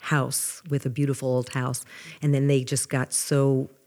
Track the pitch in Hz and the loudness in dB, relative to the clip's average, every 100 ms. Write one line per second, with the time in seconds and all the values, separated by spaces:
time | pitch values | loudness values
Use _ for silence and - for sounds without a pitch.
0 | - 151 127 - - - 170 143 143 123 | -2 0 0 -2 -4 -8 -4 -4 -2 -2
1 | 143 131 131 127 123 131 127 127 - - | -2 0 0 0 0 -2 -2 -4 -8 -16
2 | - - 151 139 143 139 127 131 - 135 | -18 -4 0 2 4 4 2 -2 -2 -2
3 | 127 - - 143 139 135 135 _ | -2 -2 0 4 4 4 0 _